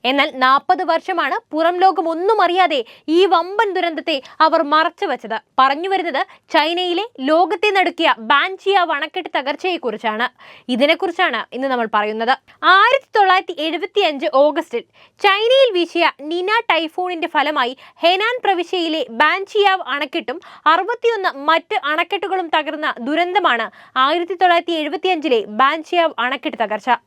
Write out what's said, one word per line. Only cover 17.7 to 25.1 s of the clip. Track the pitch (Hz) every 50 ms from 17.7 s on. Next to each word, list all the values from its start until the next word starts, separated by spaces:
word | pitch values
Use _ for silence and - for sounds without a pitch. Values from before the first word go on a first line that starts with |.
| 349 _ - - _
ഹെനാൻ | _ - 339 370 381 427 466 494 494 -
പ്രവിശ്യയിലെ | 403 381 349 339 - - 359 330 330 311 320 269 -
ബാൻചിയാവ് | 226 226 302 311 339 392 392 - - 427 403 392 381 370 330
അണക്കെട്ടും | 247 254 285 302 285 - 339 214 - 262 370 - - - - _
അറുപത്തിയൊന്ന് | 302 320 339 381 403 480 466 - 466 466 415 381 349
മറ്റ് | 254 277 285 302 320 330 339 _ 427 403 -
അണക്കെട്ടുകളും | 285 302 330 320 _ 403 381 - 349 381 381 349 311 - 311
തകർന്ന | 294 294 311 320 311 285 - -
ദുരന്തമാണ് | 233 262 302 330 359 359 359 415 359 311 247 233 226 185 _ - - _ _
ആയിരത്തി | 262 262 277 320 349 349 349 392
തൊള്ളായിരത്തി | 339 381 359 339 339 339 -
എഴുപത്തിയഞ്ചിലെ | 339 320 302 294 311 - - 370